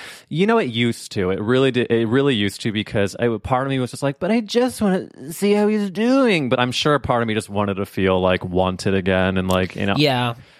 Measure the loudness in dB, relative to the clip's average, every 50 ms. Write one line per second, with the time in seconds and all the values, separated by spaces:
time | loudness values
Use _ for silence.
0 | -18 -18 -20 -20 -14 _ 0 0 2 4 4 2 0 0 0 0 0 0 0 -4
1 | -10 -8 -4 -2 0 0 -2 -2 0 2 2 4 4 2 2 0 0 2 2 0
2 | 2 2 2 2 2 2 2 2 0 -2 -2 -4 -6 -4 -2 -2 -4 -2 -2 -2
3 | -2 -2 -2 -2 -2 -2 -2 -4 -2 -2 -2 -2 0 -2 -2 -2 -4 -4 -6 -4
4 | -4 -4 -4 -2 -2 0 0 0 -2 0 0 0 0 0 -2 0 0 2 2 0
5 | -2 -8 -16 -16 -14 -14 -6 -2 0 2 2 4 2 2 2 0 -2 -4 -2 -2
6 | 0 2 2 2 4 2 2 0 2 0 2 2 0 0 0 -2 0 2 0 0
7 | 0 0 0 0 0 0 -2 -4 -4 -2 -2 -2 0 0 -2 -4 -6 -6 -2 0
8 | 2 2 4 4 4 2 2 0 -2 -2 0 0 0 0 -2 -2 -2 0 0 0
9 | 0 0 0 2 2 0 0 0 0 0 0 0 0 -2 -4 -4 -2 -2 0 2
10 | 2 2 2 0 -2 -4 -4 -8 -16 -20 -20